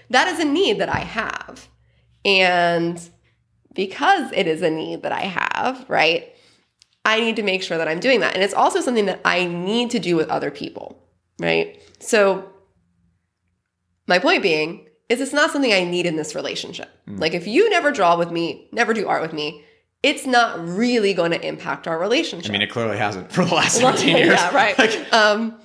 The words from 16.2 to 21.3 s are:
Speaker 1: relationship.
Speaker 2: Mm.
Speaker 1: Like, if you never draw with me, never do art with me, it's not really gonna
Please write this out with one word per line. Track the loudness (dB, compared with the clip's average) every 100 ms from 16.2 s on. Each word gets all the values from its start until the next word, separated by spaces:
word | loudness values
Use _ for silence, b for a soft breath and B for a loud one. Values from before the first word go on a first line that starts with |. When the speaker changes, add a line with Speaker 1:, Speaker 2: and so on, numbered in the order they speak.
| -6
Speaker 1:
relationship. | -8 -8 -8 -10 -12 -16 _ -14
Speaker 2:
Mm. | -6
Speaker 1:
Like, | -4 -2
if | 0
you | 2 2
never | 2 0
draw | 2 2 2
with | 0
me, | -2 -4 -6 -8
never | -2 0
do | 0 -2
art | -2
with | -2
me, | -6 -8 -10 B B B _
it's | 0 0 2
not | 2 2 -2 -6
really | -2 2 2 2
gonna | 2 0